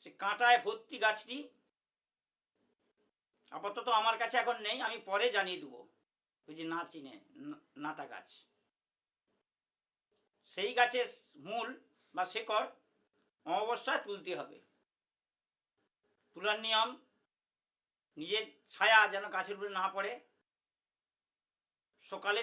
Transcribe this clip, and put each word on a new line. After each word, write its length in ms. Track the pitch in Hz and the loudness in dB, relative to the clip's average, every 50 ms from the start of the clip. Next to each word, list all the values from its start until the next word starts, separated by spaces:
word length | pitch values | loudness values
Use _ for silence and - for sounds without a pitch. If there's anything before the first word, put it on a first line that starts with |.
সে 80 | - 165 147 - | -20 -20 -10 -4
কাঁটায় 380 | 190 202 208 202 247 240 247 233 - | -2 -2 0 4 8 8 8 8 6
ভর্তি 320 | 202 226 220 - - 294 240 214 | 2 -4 -4 -8 -10 -4 2 2
গাছটি 320 | 214 214 - - - 247 285 294 - _ _ _ _ _ _ _ _ _ _ _ _ _ _ _ _ _ _ _ _ _ _ _ _ _ _ _ _ _ _ _ _ _ _ _ _ _ _ _ - - 156 | 2 2 2 -4 -8 -10 -10 -10 -12 _ _ _ _ _ _ _ _ _ _ _ _ _ _ _ _ _ _ _ _ _ _ _ _ _ _ _ _ _ _ _ _ _ _ _ _ _ _ _ -14 -12 -8
আপাতত 300 | 175 202 202 240 247 247 226 214 | -8 -6 -6 -4 0 4 4 4
আমার 140 | 220 226 226 226 | 6 4 2 2
কাছে 140 | 233 226 - 247 | 0 2 2 2
এখন 160 | 226 240 233 226 214 | 2 2 0 -2 -2
নেই, 120 | 208 233 262 247 220 | -4 -4 -2 -4 -4
আমি 100 | 233 220 - 190 | -6 -6 -6 -2
পরে 160 | 190 202 233 247 208 | 0 2 2 2 2
জানিয়ে 260 | 202 190 185 180 156 151 | 2 0 0 -2 -8 -8
দেবো। 180 | - - 120 - - _ _ _ _ _ _ _ _ _ _ _ - | -12 -14 -16 -20 -20 _ _ _ _ _ _ _ _ _ _ _ -18
ওই 60 | 156 160 | -12 -8
যে 60 | 165 165 165 | -6 -4 -4
না 60 | 170 170 170 | -4 -6 -8
চিনে 240 | - 160 139 135 113 101 _ _ - - 135 147 | -12 -16 -16 -16 -18 -20 _ _ -20 -16 -14 -14
না-, 140 | 151 147 _ _ _ 135 147 | -14 -14 _ _ _ -12 -10
নাটা 220 | 151 156 - 139 131 | -10 -8 -8 -10 -12
গাছ, 180 | 117 92 - - - - - _ _ _ _ _ _ _ _ _ _ _ _ _ _ _ _ _ _ _ _ _ _ _ _ _ _ _ _ _ _ _ _ _ _ _ _ _ _ _ _ - - | -12 -16 -16 -18 -20 -20 -20 _ _ _ _ _ _ _ _ _ _ _ _ _ _ _ _ _ _ _ _ _ _ _ _ _ _ _ _ _ _ _ _ _ _ _ _ _ _ _ _ -14 -8
সেই 180 | 185 196 233 247 233 | -4 -4 -2 4 4
গাছের 300 | 247 240 247 254 240 - - - - - - - 135 185 | 4 4 4 -2 -2 -2 -4 -16 -20 -20 -20 -16 -10 -6
মূল 200 | 220 233 226 240 262 - _ _ _ _ _ _ - | -6 -6 -6 -6 -8 -12 _ _ _ _ _ _ -4
বা 80 | 170 185 - | -4 -4 -2
শেকড় 360 | - 220 220 - 214 220 - - - _ _ _ _ _ _ _ _ _ _ _ _ _ - | -2 -6 -4 0 0 0 0 0 -6 _ _ _ _ _ _ _ _ _ _ _ _ _ -6
অমাবস্যায় 560 | 151 170 196 214 226 240 - - 254 302 285 - | -2 0 0 0 0 -2 -2 0 0 0 0 -2
তুলতে 260 | 208 202 185 156 180 175 147 | -4 -10 -8 -6 -6 -6 -6
হবে। 180 | 139 - - - - _ _ _ _ _ _ _ _ _ _ _ _ _ _ _ _ _ _ _ _ _ _ _ _ _ _ _ _ _ _ _ _ _ - | -6 -10 -12 -20 -20 _ _ _ _ _ _ _ _ _ _ _ _ _ _ _ _ _ _ _ _ _ _ _ _ _ _ _ _ _ _ _ _ _ -14
তোলার 260 | 170 185 214 208 220 220 | -4 0 0 0 0 0
নিয়ম, 240 | 226 220 220 226 247 262 - - _ _ _ _ _ _ _ _ _ _ _ _ _ _ _ _ _ _ _ _ _ - 151 | 2 4 4 2 2 -2 -10 -18 _ _ _ _ _ _ _ _ _ _ _ _ _ _ _ _ _ _ _ _ _ -14 -12
নিজের 260 | 156 175 202 220 214 - - _ _ - - | -6 -2 -2 -2 -2 -2 -10 _ _ -12 -2
ছায়া 260 | - 196 214 226 214 208 202 196 | 4 6 8 8 8 8 6 4
যেন 120 | 196 208 202 190 | -2 -4 -4 -4
গাছের 200 | 185 185 190 202 196 | -4 -4 -4 -6 -8
উপরে 140 | 202 202 196 185 | -8 -6 -4 -2
না 60 | 190 190 190 | -2 -2 -2
পড়ে, 180 | 196 202 214 240 247 - _ _ _ _ _ _ _ _ _ _ _ _ _ _ _ _ _ _ _ _ _ _ _ _ _ _ _ _ _ _ _ _ _ _ _ - - | -2 -4 -4 -4 -8 -14 _ _ _ _ _ _ _ _ _ _ _ _ _ _ _ _ _ _ _ _ _ _ _ _ _ _ _ _ _ _ _ _ _ _ _ -16 -12
সকালে 300 | 190 - - 202 208 226 | -10 -6 -2 -2 0 0